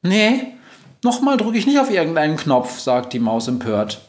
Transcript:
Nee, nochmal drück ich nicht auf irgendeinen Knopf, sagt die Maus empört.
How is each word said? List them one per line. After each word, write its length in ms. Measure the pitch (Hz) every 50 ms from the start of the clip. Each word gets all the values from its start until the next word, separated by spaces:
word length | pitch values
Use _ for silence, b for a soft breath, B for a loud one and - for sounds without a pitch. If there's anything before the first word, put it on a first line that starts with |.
| -
Nee, 500 | 175 185 214 214 214 247 269 - - B B B B B B B B B B -
nochmal 340 | 240 247 240 262 277 277
drück 180 | 233 208 226 226
ich 100 | 233 -
nicht 140 | 269 285 285
auf 120 | 269 269
irgendeinen 460 | 214 185 165 151 165 160 151 151 156
Knopf, 420 | 151 - 151 135 123 123 - - -
sagt 340 | - 135 123 123 123 - -
die 60 | 123
Maus 280 | 117 110 113 113 113
empört. 580 | 127 123 120 - 113 107 104 107 107 - - -